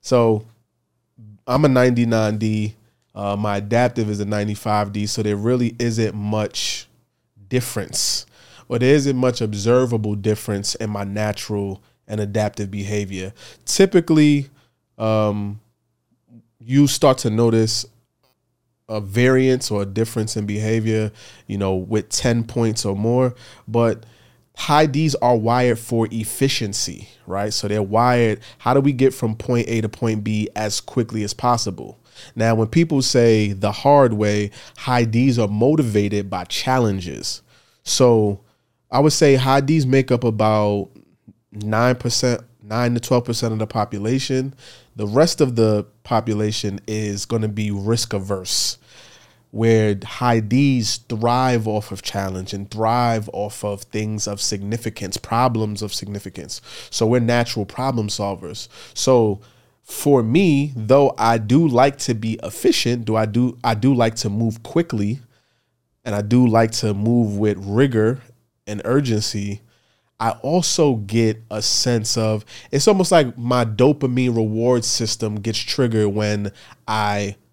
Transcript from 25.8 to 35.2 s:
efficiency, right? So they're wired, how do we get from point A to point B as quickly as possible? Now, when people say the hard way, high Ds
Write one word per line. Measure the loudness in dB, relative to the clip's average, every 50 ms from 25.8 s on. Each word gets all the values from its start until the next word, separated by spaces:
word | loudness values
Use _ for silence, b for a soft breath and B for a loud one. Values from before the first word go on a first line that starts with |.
| -4 -4 -2 0 0 -2
efficiency, | -2 -6 -6 -6 -4 -2 0 0 0 -2 -4 -6 -4 -6 -6 -6 -8 -12 -16 -20 -20 _ _
right? | -8 -6 -4 -4 -2
So | -4 -4 -4 -2
they're | -2 -2 -2
wired, | 0 2 2 4 4 4 4 4 2 0 -2 B B B B
how | -2 2 2
do | 4
we | 4 4 2
get | 4 2 2 2
from | 2 -4 -4 -4
point | -4 -4 -2 0 0 0 0
A | -2 -2
to | -2 -4
point | -4 -4 -2 -2 -2 -2 -2
B | -2 -2 -2 -2 -2 _
as | -6 -6 -4 -6 -6
quickly | -8 -6 -4 -4 -4 -2 -2 -6 -6
as | -6 -8
possible? | -2 0 0 0 2 0 -6 -8 -10 -14 -16 -18 _ B B B B B B B 0
Now, | 2 2 2
when | 2 0 2
people | 2 2 2 4 2 0
say | 0 2 4 4 6 6 6 4 2 0
the | -2 -2 -4 -4 -4
hard | 0 2 4 6 6 6 4 4
way, | 2 0 0 0 0 -2 -4 B B B B B B
high | -4 -2 0 2 2
Ds | 2 2 2